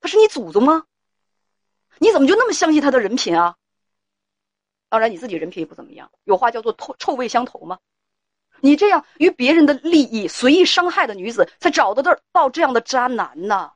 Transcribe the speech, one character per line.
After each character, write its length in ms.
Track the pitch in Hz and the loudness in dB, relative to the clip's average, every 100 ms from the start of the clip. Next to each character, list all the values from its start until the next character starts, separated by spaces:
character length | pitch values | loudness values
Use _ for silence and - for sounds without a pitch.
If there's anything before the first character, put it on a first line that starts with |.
他 80 | - | -2
是 100 | 403 | 2
你 80 | 427 | 2
祖 240 | 302 180 | 0 -4
宗 140 | 196 | 0
吗？ 200 | 262 320 - _ _ _ _ _ _ _ _ _ _ _ | 0 0 -4 _ _ _ _ _ _ _ _ _ _ _
你 120 | 381 | 0
怎 100 | 381 | 2
么 60 | 269 | 2
就 80 | |
那 100 | 403 | 2
么 80 | 480 | 0
相 200 | 339 339 | 0 0
信 100 | 311 | 2
他 80 | 285 | 2
的 80 | 262 | 0
人 160 | 202 | -2
品 240 | 247 - 170 | -6 -2 0
啊？” 180 | 175 - _ _ _ _ _ _ _ _ _ _ _ _ _ | 0 -4 _ _ _ _ _ _ _ _ _ _ _ _ _
当 100 | 220 | -2
然 100 | 226 | -2
你 60 | 180 | -4
自 100 | 247 | -10
己 80 | 170 | -10
人 120 | 156 | -10
品 120 | 180 | -10
也 60 | 160 | -12
不 80 | |
怎 100 | - | -14
么 80 | 127 | -20
样， 180 | - - _ | -20 -20 _
有 120 | - 190 | -2 0
话 140 | 240 | 0
叫 100 | 233 | -2
做 120 | 226 | -8
臭， 200 | - - - | -8 -14 -10
臭 160 | - | -8
味 140 | 269 247 | -6 -4
相 160 | 240 | -4
投 160 | 254 - | -6 -12
嘛。 180 | 160 185 _ _ _ _ _ _ _ _ | -16 -16 _ _ _ _ _ _ _ _
你 160 | 269 294 | 2 4
这 120 | 403 | 2
样 160 | 359 - _ | 0 -2 _
与 120 | 339 | 0
别 220 | - 254 | 2 2
人 140 | 330 294 | 4 4
的 80 | |
利 280 | 277 320 330 | 2 2 2
益 260 | 247 220 190 | 2 -4 -8
随 240 | - 247 | -2 2
意 120 | 320 | 4
伤 260 | 359 - 349 | 4 2 -2
害 160 | 339 262 | -2 -4
的 80 | |
女 180 | 202 190 | -4 -10
子， 160 | 233 175 _ | -2 -2 _
才 120 | 339 | -4
找 240 | 302 226 | 0 0
得 80 | 226 | 0
到， 140 | 294 - _ | 0 -2 _
到 160 | 359 285 | 0 0
这 140 | 277 | 0
样 100 | 302 | 0
的 80 | 240 | 0
渣 260 | - 262 247 | -2 -4 -2
男 420 | 240 165 135 190 | -4 -8 -10 -4
呢。 240 | 196 151 | -4 -6